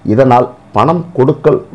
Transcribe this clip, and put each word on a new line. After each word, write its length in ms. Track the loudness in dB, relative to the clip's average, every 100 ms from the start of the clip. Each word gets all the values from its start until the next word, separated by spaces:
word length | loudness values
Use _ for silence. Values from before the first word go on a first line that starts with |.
| -4
இதனால் 340 | 0 2 2 0 -6 -10 -4
பணம் 260 | -2 -2 -6 -2
கொடுக்கல் 420 | -2 0 0 -2 -6